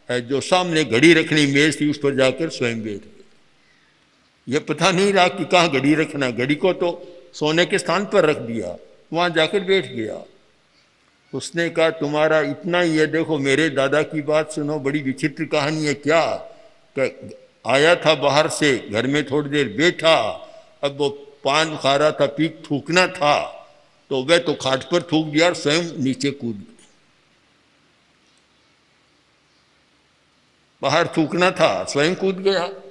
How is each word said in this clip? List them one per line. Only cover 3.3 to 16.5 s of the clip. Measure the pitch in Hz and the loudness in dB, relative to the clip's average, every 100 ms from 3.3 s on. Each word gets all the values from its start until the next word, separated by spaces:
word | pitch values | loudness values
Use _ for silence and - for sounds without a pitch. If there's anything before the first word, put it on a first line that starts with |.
| _ _ _ _ _ _ _ _ _ _ _ - | _ _ _ _ _ _ _ _ _ _ _ -6
ये | 147 | -4
पता | - 151 175 | -4 0 0
नहीं | 180 202 | 2 2
रहा | 196 180 | 4 2
कि | 196 151 | 0 2
कहाँ | 185 - | 2 4
घड़ी | 135 139 151 | 2 2 2
रखना। | 156 143 131 | 0 -2 -4
घड़ी | 113 131 151 | -2 -2 0
को | 190 | 0
तो | 170 175 160 - - - | 0 -2 -4 -12 -20 -20
सोने | - 151 160 175 | -6 0 0 0
के | 196 | 0
स्थान | - 175 196 | -2 -2 0
पर | 208 151 | 2 2
रख | 104 | 0
दिया, | 113 113 87 87 - _ _ | -4 -8 -8 -10 -18 _ _
वहाँ | 160 175 | -2 0
जाकर | 160 156 202 | 0 0 0
बैठ | 185 190 131 | 0 0 -2
गया। | 117 107 85 - _ _ _ _ _ _ _ _ _ _ | -8 -8 -10 -16 _ _ _ _ _ _ _ _ _ _
उसने | - - 165 170 | -12 -8 -4 -4
कहा, | 165 160 | 0 0
"तुम्हारा | 160 147 151 156 156 | 0 -2 0 2 2
इतना | 143 139 170 175 | 0 -4 -2 0
ही | 175 156 | 2 2
है, | 156 | 2
देखो | 156 151 151 | 0 -2 -2
मेरे | 139 135 160 | 2 2 2
दादा | 135 135 147 | 0 0 0
की | - 156 | 0 -4
बात | 143 151 151 | -2 0 -2
सुनो, | - 147 151 | -4 -4 -4
बड़ी | 135 151 | -2 -2
विचित्र | 135 131 151 135 156 | -4 -4 -4 -4 -4
कहानी | 151 143 156 151 | -2 -2 -2 -2
है।" | |
"क्या?" | 143 139 165 135 104 - | -2 0 2 2 -2 -8